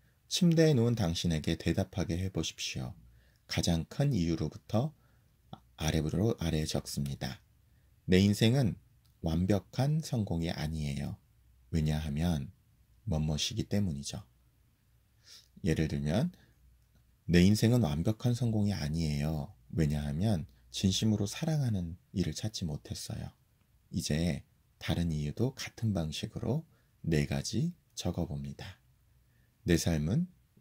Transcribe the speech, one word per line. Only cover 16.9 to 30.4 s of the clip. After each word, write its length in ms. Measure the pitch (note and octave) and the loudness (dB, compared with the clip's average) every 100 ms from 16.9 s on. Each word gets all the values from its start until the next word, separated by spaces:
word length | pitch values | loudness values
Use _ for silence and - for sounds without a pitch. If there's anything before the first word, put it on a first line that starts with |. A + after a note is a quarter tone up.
| _ _ _ - | _ _ _ 2
"내 160 | E2+ | 6
인생은 400 | F#2 G#2+ A2+ B2 | 8 6 4 4
완벽한 540 | E2+ D2 G#2 A2 B2 A#2+ | 4 2 0 0 0 0
성공이 380 | A#2+ A2 G#2 | 0 0 0
아니에요. 800 | F#2+ D2 D#2+ D#2 C#2+ D2+ D#2 C#2 - - | 0 -2 0 0 0 0 -2 -6 -12 -6
왜냐하면 760 | - D2+ D2 D2 D2 G#2+ F#2 C#2+ - - | 0 0 0 -2 -2 0 0 -4 -14 -16
진심으로 560 | - F#2+ F#2 A2 G#2 G2+ | -2 0 2 2 2 -2
사랑하는 720 | - D#3+ D#3 B2+ G2 E2+ F2 _ | -4 -2 0 0 -2 -4 -8 _
일을 220 | - E2 D#2 | -2 -2 -2
찾지 300 | G#2+ - E2+ | -6 -6 -6
못했어요." 680 | D2 - - - - - - _ _ _ _ _ | -6 -8 -10 -8 -10 -10 -14 _ _ _ _ _
이제 540 | - - D#2 F2 C#2 - _ _ _ | -6 -2 0 0 -2 -8 _ _ _
다른 340 | - F2 E2+ | -4 0 0
이유도 440 | D2+ D2 - B2 - | -2 -4 -2 -2 -4
같은 380 | - - A2+ | -12 -6 -2
방식으로 720 | F#2+ D#2+ - - - F2 D3 - _ _ _ | -2 -2 -6 -8 -6 -4 -4 -6 _ _ _
네 240 | - D2+ C#2+ | 0 0 2
가지 480 | C#2 - G#2+ E3+ - _ - | -2 -4 -2 -4 -4 _ -8
적어봅니다. 840 | F#2+ F2+ E2+ - - - - - _ _ _ _ _ _ _ _ | -6 -4 -4 -6 -8 -12 -14 -18 _ _ _ _ _ _ _ _
내 140 | - E2+ | 2 2
삶은 500 | - D#2+ D2+ C3+ F3+ - | 4 0 2 0 -2 -6